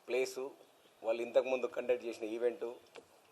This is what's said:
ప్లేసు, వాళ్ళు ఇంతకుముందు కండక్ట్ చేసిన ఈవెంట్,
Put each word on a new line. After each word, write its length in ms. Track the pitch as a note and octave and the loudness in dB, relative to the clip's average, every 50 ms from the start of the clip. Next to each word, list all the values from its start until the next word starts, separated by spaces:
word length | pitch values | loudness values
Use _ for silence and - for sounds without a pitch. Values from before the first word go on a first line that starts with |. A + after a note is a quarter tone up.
| - - | -8 -2
ప్లేసు, 420 | A#2+ B2+ C3 B2 - C3 C3 C#3 - - - - _ _ - - _ - - | 0 2 2 0 -2 -6 -8 -8 -8 -12 -20 -20 _ _ -20 -20 _ -6 -2
వాళ్ళు 200 | A2 A2+ A#2 A#2+ | 0 0 0 0
ఇంతకుముందు 440 | A#2 - C#3 B2 B2+ C3 B2+ A#2+ | 2 4 4 4 4 2 2 0
కండక్ట్ 380 | A#2 - - B2 A#2+ B2 B2 A2 | -2 -4 -2 2 2 2 2 0
చేసిన 200 | A#2 A2 A2 A#2 | -4 -6 -4 -4
ఈవెంట్, 400 | G#2+ A2 A#2 A#2+ A#2+ A#2 - A#2 A#2 B2 - - - - - - - - - _ - | -4 -2 0 0 0 0 0 -6 -8 -8 -10 -16 -20 -20 -20 -20 -20 -20 -20 _ -16